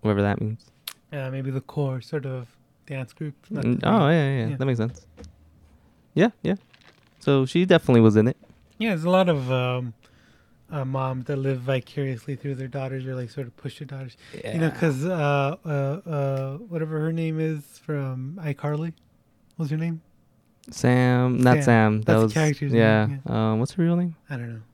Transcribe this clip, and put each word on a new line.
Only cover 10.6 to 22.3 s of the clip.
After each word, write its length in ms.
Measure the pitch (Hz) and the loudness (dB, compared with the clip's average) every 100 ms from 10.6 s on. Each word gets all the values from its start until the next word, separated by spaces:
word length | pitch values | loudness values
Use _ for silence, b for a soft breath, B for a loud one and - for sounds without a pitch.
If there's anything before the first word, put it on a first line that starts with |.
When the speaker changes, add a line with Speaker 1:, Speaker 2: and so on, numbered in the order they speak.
| _ | _
Speaker 2:
uh, 160 | 151 131 | -8 -4
moms 400 | 131 131 127 127 | -4 -4 -6 -6
that 120 | 143 | -4
live 240 | 135 131 | -2 -4
vicariously 720 | 123 131 - - 135 123 - 135 | -2 -4 -4 -6 -6 -6 -8 -8
through 200 | 143 131 | -8 -8
their 120 | 131 | -8
daughters 400 | 139 131 131 131 | -8 -8 -8 -8
or, 80 | 127 | -8
like, 160 | 120 | -10
sort 160 | - 120 | -10 -12
of 100 | - | -12
push 220 | 139 - | -14 -12
their 80 | 143 | -14
daughters. 280 | 135 131 - B | -12 -14 -18 B
You 100 | - - 170 | -14 -8 -2
know, 80 | 160 | -2
Speaker 1:
Yeah. 20 | |
Speaker 2:
'cause, 340 | - 165 131 | 0 -2 0
uh, 520 | 165 175 143 143 139 165 170 | -4 -2 0 2 0 -4 -6
uh, 440 | 143 139 160 180 | -2 -2 -4 -6
uh, 480 | 147 139 135 135 143 | -4 -2 -2 -6 -10
whatever 400 | 226 170 160 156 | -8 -6 -4 -4
her 120 | 160 | -2
name 280 | 165 160 156 | -2 -4 -2
is 400 | 160 156 - - | -2 -4 -10 -18
from 600 | - 147 135 131 131 180 | -8 -6 -4 -6 -8 -8
iCarly. 500 | 156 139 147 151 165 - _ _ _ _ _ - | -8 -4 -4 -4 -6 -10 _ _ _ _ _ -8
What's 160 | 156 | -4
her 60 | 156 | -2
name? 240 | 165 165 _ _ _ _ _ _ - | -4 -6 _ _ _ _ _ _ -18
Speaker 1:
Sam. 680 | - 123 123 123 123 127 123 | 0 4 4 4 4 2 4
Not 160 | 127 127 | 4 6
Speaker 2:
Sam. 80 | |
Speaker 1:
Sam. 380 | 139 117 110 107 | 6 6 6 2
That 40 | 107 | 4
Speaker 2:
That's 140 | 110 | 4
the 40 | |
Speaker 1:
was, 80 | 113 | 4